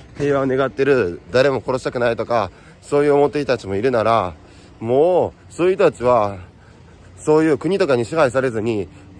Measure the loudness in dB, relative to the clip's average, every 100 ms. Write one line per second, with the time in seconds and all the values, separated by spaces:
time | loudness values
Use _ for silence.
0 | -18 -6 -2 0 0 -2 -2 -2 0 2
1 | 0 -6 -4 0 2 0 -4 -6 -4 -2
2 | -2 -2 -2 -2 -4 -8 -20 -20 -4 0
3 | 2 4 2 0 -2 -4 -4 -2 0 0
4 | 2 2 0 -6 -18 -20 -20 -10 -2 2
5 | 4 2 0 -4 -14 -4 -2 2 0 2
6 | 2 2 0 -4 -16 -20 -20 -20 -20 -20
7 | -20 -8 0 2 2 0 -2 -2 0 0
8 | 0 0 0 0 -2 -2 -4 -4 -6 -12
9 | -16